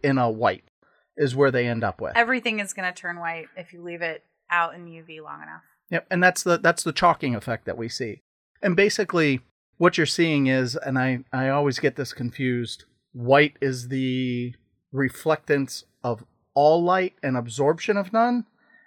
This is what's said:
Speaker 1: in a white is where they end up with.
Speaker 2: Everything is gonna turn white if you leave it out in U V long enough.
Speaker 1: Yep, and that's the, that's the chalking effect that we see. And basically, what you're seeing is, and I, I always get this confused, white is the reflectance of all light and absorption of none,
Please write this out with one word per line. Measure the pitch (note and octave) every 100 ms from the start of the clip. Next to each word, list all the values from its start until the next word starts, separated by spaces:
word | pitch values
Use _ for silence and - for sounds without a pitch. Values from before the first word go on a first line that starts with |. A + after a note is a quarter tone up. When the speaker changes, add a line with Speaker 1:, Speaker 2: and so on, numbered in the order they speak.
Speaker 1:
in | C#3 C3+
a | A#2+
white | A2 A#2 F#2+ _ _ _ _ _ -
is | C#3 C3
where | C#3
they | B2 A#2+
end | A#2
up | A2 -
with. | G#2+ -
Speaker 2:
Everything | A#3 B3+ A#3+ G#3+
is | G3
gonna | - F3+
turn | F3+ F3+ F3
white | E3+ E3 D#3+ -
if | E3
you | F3
leave | F3 E3+
it | E3+ D#3+ _ _ _
out | F3 E3
in | E3+ E3+
U | E3
V | D#3+ D#3
long | D3+ D3
enough. | D#3 D#3+ _ _ _
Speaker 1:
Yep, | E3+ -
and | F3+
that's | F3+ F3+
the, | F3+ E3+
that's | E3 E3+
the | E3+
chalking | C#3 F3+ D#3+ C#3+ A#2+
effect | - A2+ -
that | A#2
we | A#2
see. | - A#2+ - _ _ _ _
And | G3+
basically, | F3 G3+ - G3+ F3 D3+ B2+ - _ _ _
what | F3 F3
you're | D3+
seeing | - E3 D3 C3+
is, | C3 B2+
and | B2 C#3 C3
I, | C3 B2 -
I | C3 C3
always | C#3 C#3+ B2
get | C#3
this | C3+ C3
confused, | - A#2+ - B2+ B2 A#2 - - _ _
white | B2 A#2+ C#3 D3+ -
is | C#3 B2+ A#2+
the | C3+ C3 B2+ B2+ B2 B2 A#2+ _ _ _
reflectance | C3 C3+ - D#3+ D3+ - C#3+ C3 - - _
of | B2 A#2 - _ _ -
all | D3 E3
light | F3 F#3 F#3 -
and | C#3+ B2+
absorption | A#2 A2+ C#3+ E3 - G#3
of | F#3+
none, | A3+ A#3+ B3 A3+ _ _ _